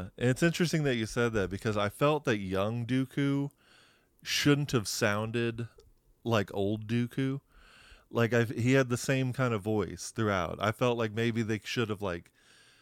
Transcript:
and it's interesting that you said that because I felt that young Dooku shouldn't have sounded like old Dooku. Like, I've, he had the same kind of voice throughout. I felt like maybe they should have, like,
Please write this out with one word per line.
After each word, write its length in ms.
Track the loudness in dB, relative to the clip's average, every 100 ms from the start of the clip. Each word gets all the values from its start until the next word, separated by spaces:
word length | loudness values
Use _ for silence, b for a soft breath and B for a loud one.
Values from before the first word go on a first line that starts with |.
| -4 -2
and 120 | 0
it's 120 | 2
interesting 400 | 2 2 0 0
that 120 | 0 0
you 100 | -2
said 260 | 0 0
that 160 | 0 -2
because 260 | -2 -2 0
I 120 | -2
felt 360 | 2 2 2
that 140 | 0 -2
young 460 | 0 -2 0 -2 -2
Dooku 640 | 0 0 -2 0 0 -2 -8 b b b b b _
shouldn't 500 | -6 0 4 4 2
have 160 | -2 -2
sounded 800 | 0 0 0 -2 -2 -2 -4 -8 -14 -20 _ _ _
like 280 | 0 2 2
old 320 | 0 -2 -2 -2
Dooku. 540 | -2 -2 -2 -4 -4 -10 B B B B B B
Like, 220 | 0 2
I've, 180 | 4 2
he 220 | 0 4
had 160 | 4 4
the 80 | 0
same 360 | 0 0 0
kind 220 | 0 0
of 80 | 0
voice 480 | 0 0 0 -4 -8
throughout. 460 | -2 2 2 0 -2
I 120 | -2
felt 260 | 2 0 0
like 140 | -2
maybe 300 | 0 0 0
they 180 | 0 -2
should 280 | -4 -4 -2
have, 120 | -2
like, 300 | -4 -6 -10 _ b b b b